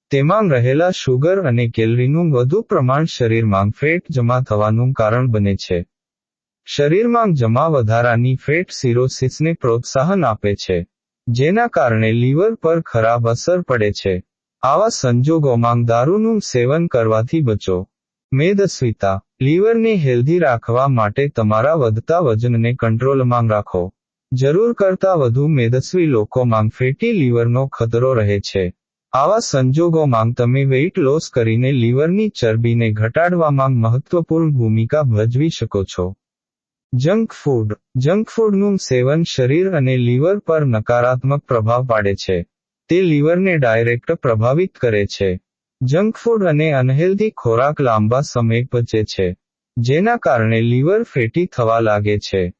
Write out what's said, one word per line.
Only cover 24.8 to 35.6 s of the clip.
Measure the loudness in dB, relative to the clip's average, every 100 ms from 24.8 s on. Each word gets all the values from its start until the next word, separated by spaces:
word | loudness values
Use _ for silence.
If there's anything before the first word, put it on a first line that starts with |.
| -2 0 0 2
વધુ | 2 0 0
મેદસ્વી | 2 2 0 -2 0 2
લોકોમાં | 0 0 0 0 2 0
ફેટી | -2 -4 -2 -2
લીવરનો | 0 2 2 0 0 -2
ખતરો | -4 -2 0 0
રહે | 0 0 -2
છે. | -2 -4 -4 -6 _ _ _
આવા | 0 2 0
સંજોગોમાં | 0 0 0 2 2 2 2 0 0
તમે | 0 0 0
વેઇટ | 2 0 0 0
લોસ | 0 0 -2
કરીને | -2 0 0 0
લીવરની | 0 0 2 0 0 -2
ચરબીને | -2 0 0 0 0 0
ઘટાડવામાં | 0 -2 0 0 2 0 2 2
મહત્વપૂર્ણ | 2 0 0 -2 -2 0 0 0
ભૂમિકા | 0 0 0 0 0
ભજવી | 0 0 0 0 -2
શકો | -2